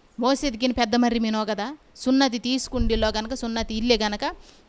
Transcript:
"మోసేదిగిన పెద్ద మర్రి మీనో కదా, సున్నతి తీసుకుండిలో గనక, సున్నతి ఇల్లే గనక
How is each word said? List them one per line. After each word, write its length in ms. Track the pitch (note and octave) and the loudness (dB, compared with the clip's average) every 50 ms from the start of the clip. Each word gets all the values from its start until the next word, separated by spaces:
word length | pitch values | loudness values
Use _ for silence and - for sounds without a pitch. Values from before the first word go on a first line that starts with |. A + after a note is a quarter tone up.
| _ _ _ - | _ _ _ 0
"మోసేదిగిన 520 | B3 B3+ C#4 - - A3+ A3 G#3+ B3+ B3+ | 2 2 2 2 0 -2 -2 -2 -2 -2
పెద్ద 240 | A#3 B3 A#3+ G#3+ A#3+ | 0 0 0 2 4
మర్రి 220 | A#3+ A#3+ A#3 A#3 A#3 | 4 4 4 2 2
మీనో 260 | A3+ A3 A3 G#3+ G#3+ | 0 0 0 0 -2
కదా, 320 | G#3 G#3+ G3 G#3 B3+ D#4 - _ _ - | -2 -4 -4 -6 -8 -8 -12 _ _ -14
సున్నతి 420 | - - B3+ C4 C4+ C#4 C4 A#3 A3 | -4 0 2 4 4 4 2 0 -2
తీసుకుండిలో 720 | - A#3+ C4 B3+ - - - A#3+ A#3 - A3+ A3 A3 A3 | -2 -2 -2 -2 -2 -2 -2 0 0 2 2 2 0 0
గనక, 260 | G#3+ G#3+ A3 A3+ C4+ | 0 -2 -4 -6 -6
సున్నతి 400 | - A#3+ A3+ A3+ A#3 A3+ - A3 | -6 -6 -4 -4 -4 -4 -4 -4
ఇల్లే 220 | - A3+ B3 A#3 | 0 2 2 4
గనక 280 | G#3 G#3+ G#3 G#3 G#3 C4 D#4+ F#4 - - - - - _ | 4 2 0 -2 -2 -4 -6 -6 -8 -14 -20 -20 -20 _